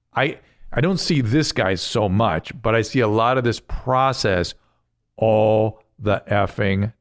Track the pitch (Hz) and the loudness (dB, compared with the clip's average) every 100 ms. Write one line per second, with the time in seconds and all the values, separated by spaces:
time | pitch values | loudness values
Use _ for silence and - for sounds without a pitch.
0 | _ - 143 - _ _ - - 165 190 | _ -2 -2 -4 _ _ -8 -2 0 0
1 | - 151 113 143 147 - 95 95 - 120 | 0 0 2 0 0 0 -2 -2 -4 -2
2 | 104 95 113 78 - 127 113 113 110 131 | 0 2 0 -2 -6 -6 -2 0 0 0
3 | 110 107 117 131 120 107 - - - 127 | 2 2 2 2 0 -4 -6 -8 -2 0
4 | 135 123 110 90 87 - _ _ _ _ | 0 0 0 0 -2 -8 _ _ _ _
5 | _ - 110 107 110 110 110 - _ - | _ -4 2 4 4 2 0 -2 _ -6
6 | 104 98 - 104 98 - 101 98 104 - | -2 -2 0 0 0 0 0 0 -2 -6